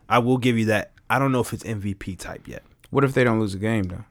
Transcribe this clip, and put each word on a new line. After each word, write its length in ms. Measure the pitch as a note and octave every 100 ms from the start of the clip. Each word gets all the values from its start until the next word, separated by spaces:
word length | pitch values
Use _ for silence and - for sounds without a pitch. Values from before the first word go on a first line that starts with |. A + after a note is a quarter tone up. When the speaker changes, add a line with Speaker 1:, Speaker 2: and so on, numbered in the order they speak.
| -
Speaker 1:
I 80 | A#2
will 220 | A#2+ C3
give 180 | B2 A2+
you 80 | G#2+
that. 260 | G#2+ - _ _
I 120 | B2
don't 120 | C#3
know 80 | B2+
if 140 | A2+
it's 100 | A#2 -
M 140 | G#2+
V 120 | G2+
P 220 | G2 - F2+
type 320 | - - -
yet. 160 | - - _ _
Speaker 2:
What 140 | C3
if 100 | C#3
they 100 | C3+
don't 160 | B2 A2
lose 140 | G#2+
a 60 | F#2+
game, 240 | G#2+ A2+
though? 220 | F2+ F2 -